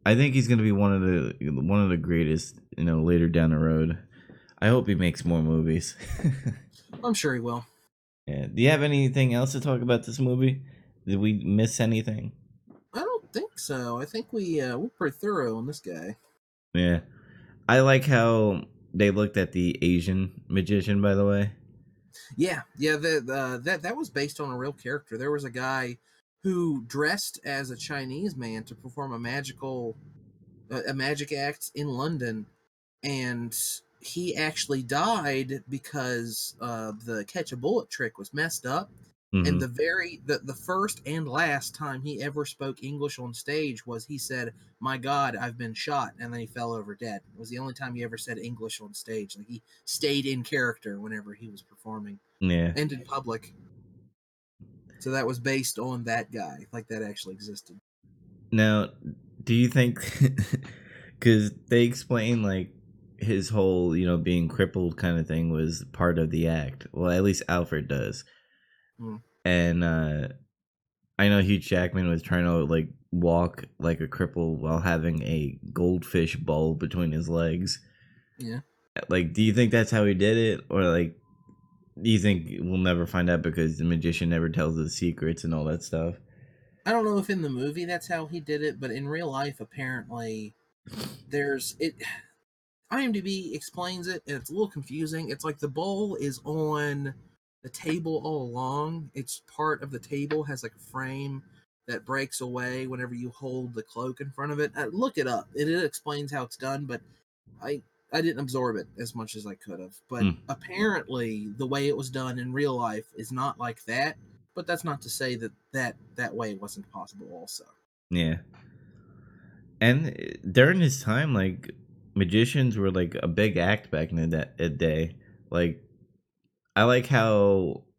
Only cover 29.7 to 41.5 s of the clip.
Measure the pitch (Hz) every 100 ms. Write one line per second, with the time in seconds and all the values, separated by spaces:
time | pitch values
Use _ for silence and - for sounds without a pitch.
29.7 | 127 117 113 - - - _ - - -
30.7 | 131 113 135 135 143 143 143 143 151 -
31.7 | - 147 127 147 160 123 110 104 _ _
32.7 | _ _ _ 143 135 127 120 117 - -
33.7 | - _ _ - - 180 156 156 156 -
34.7 | 135 123 139 180 226 147 131 131 135 -
35.7 | 135 - 147 127 123 117 107 - - 120
36.7 | 117 110 107 117 110 101 180 151 127 139
37.7 | 226 - - 120 - 98 143 160 156 123
38.7 | 143 196 - - _ _ 95 87 87 123
39.7 | 120 160 185 175 156 135 147 - 131 -
40.7 | 185 202 - 139 160 151 131 165